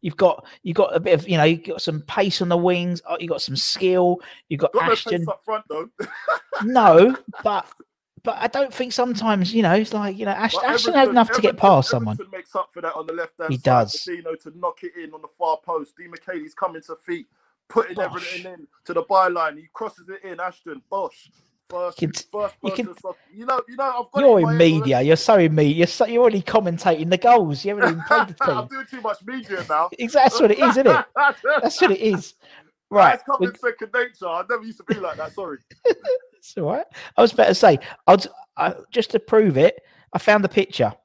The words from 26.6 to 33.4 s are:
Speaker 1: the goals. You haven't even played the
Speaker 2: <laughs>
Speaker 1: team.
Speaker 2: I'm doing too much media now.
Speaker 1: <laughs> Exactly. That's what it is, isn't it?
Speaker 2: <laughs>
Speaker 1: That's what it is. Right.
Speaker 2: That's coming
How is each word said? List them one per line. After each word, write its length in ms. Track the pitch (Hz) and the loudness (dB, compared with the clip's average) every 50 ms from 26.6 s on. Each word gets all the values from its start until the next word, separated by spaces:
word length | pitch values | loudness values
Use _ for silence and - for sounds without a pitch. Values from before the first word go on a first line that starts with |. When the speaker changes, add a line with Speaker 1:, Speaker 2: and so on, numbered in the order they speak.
| 214 175 170 165 - 190 170 156 160 170 | 0 0 -6 -2 0 0 0 0 0 -2
Speaker 1:
the 80 | 180 180 | -2 2
goals. 460 | - 233 240 233 196 160 147 135 - | 4 6 6 6 6 2 -2 -6 -6
You 100 | 196 202 | -6 -2
haven't 160 | 208 247 - | 0 0 0
even 140 | 165 165 160 | 0 -2 -2
played 240 | - 302 302 269 202 | 0 2 2 2 -2
the 60 | 170 | -4
Speaker 2:
<laughs> 100 | _ 277 | _ -4
Speaker 1:
team. 100 | 254 - | -2 -2
Speaker 2:
I'm 120 | 214 - - | -4 -6 -8
doing 180 | 269 269 269 _ | -12 -14 -14 _
too 120 | - 254 | -16 -10
much 180 | 214 220 202 - 185 | -8 -8 -8 -8 _
media 380 | 202 254 262 233 - 196 185 170 - | -12 -12 -12 -10 -8 -8 -10 -6 -4
now. 220 | 151 151 165 175 - | -2 -2 -2 -2 -4
Speaker 1:
<laughs> 40 | - | -8
Exactly. 300 | 240 226 - 294 262 269 | -8 0 2 4 4 6
That's 120 | - - | 6 6
what 100 | 294 214 208 | 4 4 4
it 60 | 214 | 4
is, 100 | 294 240 | 4 4
isn't 160 | - 247 269 | 4 4 4
it? 200 | 254 - - - - | 4 4 4 0 -4
Speaker 2:
<laughs> 60 | _ 247 294 285 - - - 247 302 285 226 | _ 0 0 0 0 -2 -4 -2 -2 0 0
Speaker 1:
That's 180 | 233 - - 359 | -2 0 2 2
what 80 | 359 | 2
it 100 | 196 190 | 2 0
is. 340 | - 220 202 180 - - _ _ _ _ - - _ _ _ _ _ _ | 0 -2 -2 -2 -6 -12 _ _ _ _ -20 -20 _ _ _ _ _ _
Right. 220 | 196 208 185 160 | 4 6 6 6
Speaker 2:
That's 140 | - - - | 6 2 -2
coming 260 | - 277 269 | -4 -2 -2